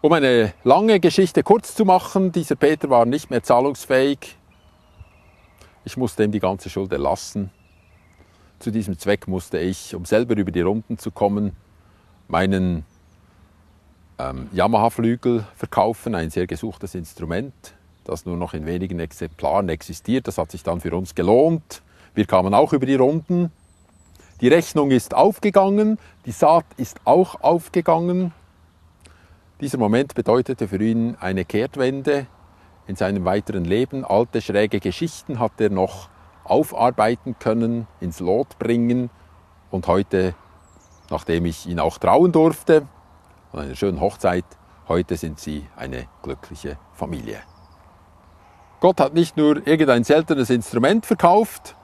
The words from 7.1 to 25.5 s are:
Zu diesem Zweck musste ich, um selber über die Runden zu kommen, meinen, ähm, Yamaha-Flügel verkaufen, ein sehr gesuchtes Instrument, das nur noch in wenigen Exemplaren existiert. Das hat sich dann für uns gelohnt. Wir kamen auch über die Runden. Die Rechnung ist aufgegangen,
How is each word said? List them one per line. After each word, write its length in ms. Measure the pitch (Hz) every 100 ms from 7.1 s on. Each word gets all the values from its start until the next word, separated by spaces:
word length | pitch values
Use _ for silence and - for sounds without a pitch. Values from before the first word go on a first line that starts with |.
| 95 - 104 95 _ _ _ _ _ _ _ _ _ _ _
Zu 120 | 120
diesem 260 | 110 104 90
Zweck 300 | 101 101 -
musste 300 | 92 - 82
ich, 380 | 90 95 - 85
um 100 | 87
selber 300 | 110 120 104
über 140 | 95
die 100 | 87
Runden 360 | 87 110 - 117
zu 140 | -
kommen, 440 | - 101 101 104 - _ _ _ _ _ _ _
meinen, 580 | 82 95 95 92 85 76 _ _ _ _ _ _ _ _ _ _ _ _ -
ähm, 300 | 65 65 64
Yamaha-Flügel 920 | 90 101 113 117 - 117 120 127 120 107 -
verkaufen, 600 | - - 104 117 120 98
ein 140 | 80
sehr 160 | 92 90
gesuchtes 480 | 92 113 - 98 92
Instrument, 800 | 80 - 80 87 135 _ - _ _ _ -
das 200 | 82 92
nur 120 | 85
noch 160 | 95
in 120 | 80 78
wenigen 340 | 90 95 87
Exemplaren 680 | 82 - 82 - 71 90 95
existiert. 580 | 78 - 85 - 127 -
Das 100 | -
hat 140 | 80
sich 120 | 87
dann 160 | - 85
für 160 | - 87
uns 200 | 92 -
gelohnt. 680 | 90 120 160 165 _ - _ _ _
Wir 120 | - 107
kamen 280 | 95 92
auch 200 | 104 151
über 120 | 147 127
die 100 | 135
Runden. 560 | 131 160 156 175 175 _ _ _ _ _ _ _ _ -
Die 80 | 123
Rechnung 420 | 165 160 156 143
ist 240 | 127 - -
aufgegangen, 840 | 185 - 208